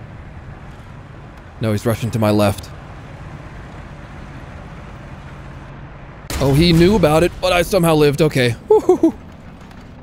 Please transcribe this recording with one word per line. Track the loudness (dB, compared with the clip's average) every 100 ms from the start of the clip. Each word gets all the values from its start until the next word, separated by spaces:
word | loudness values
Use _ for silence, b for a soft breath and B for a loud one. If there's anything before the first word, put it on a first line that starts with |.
| -16 -16 -16 -16 -16 -16 -16 -18 -18 -18 -18 -18 -18 -20 -18 -6
No, | -2
he's | 0
rushing | 0 -2 -2
to | 0
my | 2
left. | 4 4 0 -10 -16 -16 -16 -16 -16 -16 -14 -16 -16 -16 -16 -16 -16 -16 -16 -16 -16 -16 -16 -16 -16 -16 -16 -16 -16 -16 -16 -16 -16 -16 -16 -16 -16 -18 -18 -10 0
Oh, | 4
he | 6 6
knew | 8 6 6
about | 6 4
it, | 2 0
but | 0
I | 0
somehow | 2 2 4
lived. | 6 4 4
Okay. | 2 2 0 0 2
Woo-hoo-hoo. | 2 4 4 4 0 -14 -20 -20 -20 -20 -20 -20 -20